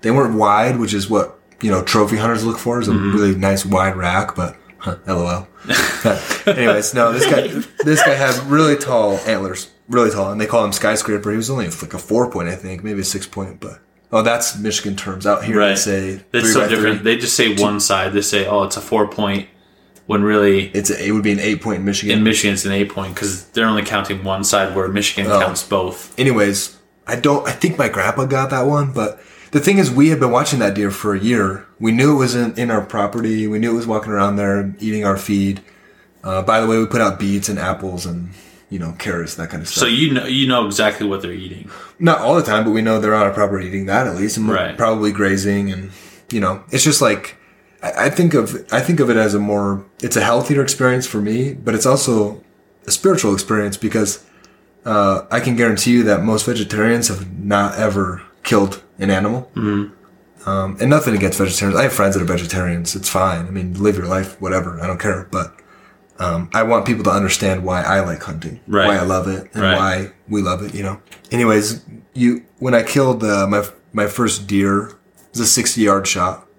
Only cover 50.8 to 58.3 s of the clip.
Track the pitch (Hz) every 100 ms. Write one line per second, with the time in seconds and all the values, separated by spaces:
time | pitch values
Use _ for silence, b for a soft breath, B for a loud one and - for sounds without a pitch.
50.8 | 127 127 127 107 104 113 135 135 120 110
51.8 | 131 131 - 113 104 107 _ _ _ _
52.8 | - - 190 180 - 98 - 107 104 98
53.8 | 107 113 101 - b b b b b _
54.8 | - 107 98 95 - 117 123 120 117 104
55.8 | - 120 110 98 104 107 - 107 98 107
56.8 | 107 120 117 92 92 90 98 101 101 101
57.8 | 107 98 92 90 -